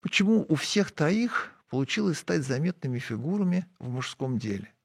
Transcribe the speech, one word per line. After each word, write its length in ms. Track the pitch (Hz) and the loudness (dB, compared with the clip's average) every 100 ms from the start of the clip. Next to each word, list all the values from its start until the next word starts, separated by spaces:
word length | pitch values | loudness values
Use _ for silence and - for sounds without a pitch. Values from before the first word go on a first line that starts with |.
Почему 440 | - - 202 220 - | -2 2 4 4 4
у 80 | 151 | 0
всех 340 | - 208 196 | 2 0 0
троих 600 | - 151 208 240 - - - _ | 0 2 2 0 -2 -4 -12 _
получилось 500 | 127 135 - 208 151 | -2 -2 0 0 -2
стать 240 | - 165 | 0 0
заметными 560 | 135 131 165 180 135 123 | 0 0 0 -2 -4 -4
фигурами 680 | - 110 135 202 185 180 180 _ | -4 -4 -2 0 2 2 -2 _
в 100 | 123 | -6
мужском 520 | 123 127 - 131 123 | -6 -6 -6 -2 -2
деле? 340 | 110 98 98 _ | -2 -4 -6 _